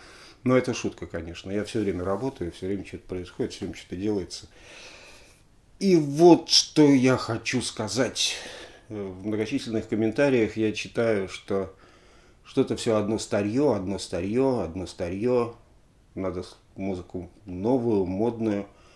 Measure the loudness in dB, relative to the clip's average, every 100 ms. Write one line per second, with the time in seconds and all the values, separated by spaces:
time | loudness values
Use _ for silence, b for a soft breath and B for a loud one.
0 | B B B B 2 2 2 -2 -4 -6
1 | -10 -8 -10 -12 -6 -6 -4 -2 -2 -2
2 | -2 -2 -4 -6 -10 -6 -6 -6 -8 -14
3 | -10 -10 -8 -6 -6 -6 -10 -10 -12 -6
4 | -2 -2 -4 -12 -18 B B B B B
5 | B B B B _ _ _ -2 4 4
6 | 4 8 10 10 6 2 4 6 8 8
7 | 6 2 0 -6 -2 -4 -4 -6 -4 0
8 | -2 0 -4 -4 B B B B B -10
9 | -8 -6 -4 -2 -2 -4 -2 -4 -2 0
10 | 2 4 4 4 2 0 -2 -2 -6 -2
11 | 0 0 -2 -8 -4 -4 -4 b b b
12 | b b b b -6 -2 0 0 0 0
13 | 0 -4 -2 -2 0 0 2 0 -2 -6
14 | -6 -6 -2 0 0 0 -4 -8 -10 -8
15 | -6 -2 0 2 0 -6 -20 _ _ _
16 | _ -6 -6 -6 -10 -16 _ -8 -6 -6
17 | -8 -12 -12 -16 -12 -4 0 2 2 2
18 | 0 0 -2 0 -2 -2 -4 b b